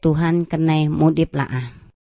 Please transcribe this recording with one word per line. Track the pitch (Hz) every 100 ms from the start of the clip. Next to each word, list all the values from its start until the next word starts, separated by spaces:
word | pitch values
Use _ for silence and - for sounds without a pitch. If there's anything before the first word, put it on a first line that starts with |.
| 165
Tuhan | 151 170 170 165
kenai | 160 160 156 151
mudip | 151 156 156 165
laa. | 143 135 127 123 - - _ _